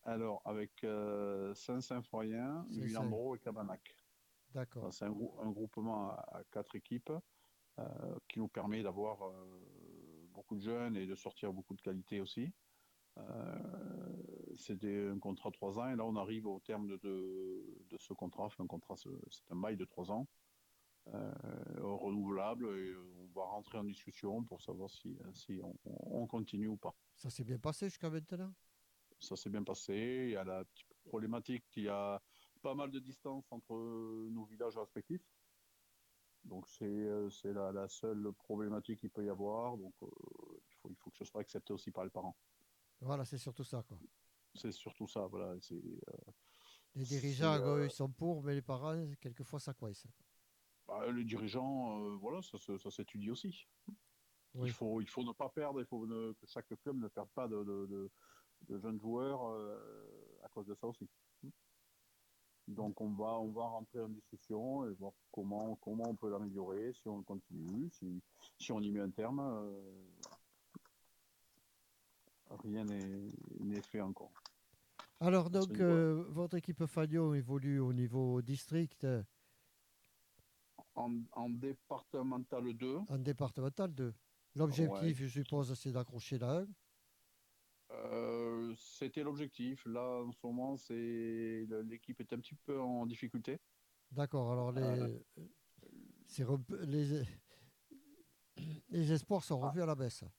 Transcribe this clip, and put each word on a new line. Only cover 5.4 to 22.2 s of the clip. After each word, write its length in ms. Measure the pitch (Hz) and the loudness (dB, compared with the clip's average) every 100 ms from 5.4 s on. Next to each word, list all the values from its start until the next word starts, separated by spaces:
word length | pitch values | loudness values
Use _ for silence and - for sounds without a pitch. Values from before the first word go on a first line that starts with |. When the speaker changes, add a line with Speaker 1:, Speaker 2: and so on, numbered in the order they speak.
| 110 | -2
Speaker 1:
groupement 580 | 104 110 - 113 107 101 | -2 -4 -2 0 0 0
à, 300 | 107 - - | -4 -6 -10
à 40 | - | -6
quatre 240 | 110 104 104 | -6 -4 -8
équipes, 380 | - 123 - 156 - _ - _ _ - | -4 -4 -2 -4 -4 _ -20 _ _ -8
euh, 360 | - - 127 - - | -6 -4 -4 -6 -6
qui 120 | - | -2
nous 100 | 107 | -2
permet 340 | - 104 110 | 0 0 2
d'avoir, 400 | 101 92 107 101 | 0 2 0 0
euh, 80 | 95 92 92 92 90 92 82 82 85 80 85 | -4 -8 -14 -16 -18 -18 -18 -16 -16 -18 -18
beaucoup 240 | 92 - 104 | -18 -4 -2
de 40 | |
jeunes 360 | 101 117 120 107 | 0 2 2 2
et 80 | 95 | 0
de 100 | 95 | -2
sortir 380 | 98 - 104 | -6 -2 -2
beaucoup 220 | 95 90 101 | -2 -6 -6
de 60 | |
qualité 380 | - 95 95 104 | -2 -2 -2 -2
aussi. 320 | 95 - 139 - _ _ _ _ _ - | -2 -2 -2 -4 _ _ _ _ _ -14
Euh, 360 | - - - - - - - - - - - - - - | -8 -4 -4 -4 -6 -6 -6 -6 -6 -8 -8 -10 -10 -10
c'était 500 | - 98 104 101 101 | -6 -2 0 2 2
un 120 | 101 | 0
contrat 300 | 101 95 107 | -2 -2 -4
de 60 | - | -2
trois 240 | 98 101 | -2 0
ans 80 | 123 | 0
et 80 | 123 | 0
là, 80 | |
on 140 | 113 107 | 2 2
arrive 280 | 98 113 107 | 0 0 0
au 140 | 95 | -2
terme 280 | - 107 104 | -2 -2 0
de, 100 | 95 | -2
de, 680 | 101 95 92 92 95 92 92 95 92 | -2 -2 -2 -2 -4 -6 -8 -14 -12
de 80 | - | -12
ce 140 | - | -8
contrat. 340 | 95 90 - 104 | -6 -6 -2 -4
Enfin, 200 | - 90 | -2 -6
un 20 | |
contrat, 300 | - - 95 | -6 -8 -10
c'est, 120 | - 87 - | -8 -10 -10
c'est 200 | - _ | -16 _
un 40 | 87 | -2
bail 220 | 104 104 | 0 0
de 80 | 92 | -4
trois 260 | - 90 | -6 -2
ans, 160 | 107 139 _ _ _ _ _ _ _ - | 0 -2 _ _ _ _ _ _ _ -10
euh, 180 | 104 104 - - - - 85 | -6 -4 -6 -6 -6 -6 -4
renouvelable 840 | 101 101 101 104 | -2 0 2 2